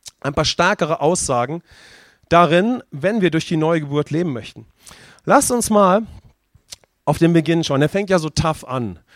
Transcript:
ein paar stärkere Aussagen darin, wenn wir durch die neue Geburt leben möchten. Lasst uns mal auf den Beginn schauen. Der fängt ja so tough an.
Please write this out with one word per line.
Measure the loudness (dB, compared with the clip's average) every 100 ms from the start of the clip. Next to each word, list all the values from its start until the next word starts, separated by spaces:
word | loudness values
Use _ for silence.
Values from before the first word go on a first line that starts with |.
| -20 -10
ein | -6
paar | -2 -2
stärkere | 0 0 0 -2 0
Aussagen | 0 0 -2 -2 -2 -6 -12 -20 -20 -20 _ _ _
darin, | 4 4 4 2 -2 -8
wenn | -6 -2 0
wir | 0
durch | 0 -2
die | -2
neue | 0 0
Geburt | -2 -4 -2
leben | -2 -4
möchten. | -6 -10 -18 -20 _ -20 -20 -20 -12 2
Lasst | 2 2
uns | -2 2
mal | 4 4 4 0 -12 -20 _ _ _ _ -20 _ _ -4
auf | 0
den | 2
Beginn | 2 2 0
schauen. | 0 0
Der | 0
fängt | 0 0
ja | -2
so | 0
tough | -2 -2 -4
an. | -6 -8 -8 -10 _